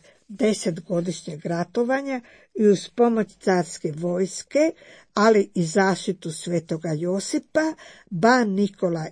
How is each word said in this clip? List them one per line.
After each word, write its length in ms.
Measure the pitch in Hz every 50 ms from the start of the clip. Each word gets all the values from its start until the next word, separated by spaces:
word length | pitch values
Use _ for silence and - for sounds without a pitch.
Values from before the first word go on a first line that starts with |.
| _ - _ _ _ _
desetgodišnjeg 1200 | 208 - 247 220 208 - - 202 165 190 - - 185 170 170 185 165 - - 185 156 147 -
ratovanja 760 | 170 170 170 175 - - 233 240 240 262 277 277 277 269 247 - - - - _ _ -
i 120 | - 214 208
uz 220 | 196 - - - -
pomoć 420 | - 240 240 233 220 202 - - _
carske 540 | - 202 185 180 165 - - - - 165 143
vojske, 760 | 156 170 175 175 180 190 180 - - - _ - 277 311 330 349 _ - - - - - _ -
ali 380 | 214 202 226 220 208 - - -
i 100 | 190 170
zaštitu 640 | 160 160 196 190 190 180 - - - 185 - - 170
svetoga 580 | 160 - - 175 175 165 160 - 165 160 160 165 156 151
Josipa, 760 | 170 175 185 196 - - - 302 - _ - 311 311 320 311 _ - - - - _ -
ban 400 | 196 165 185 226 254 254 240 208
Nikola 560 | 190 190 202 196 - - 196 175 170 165 156 165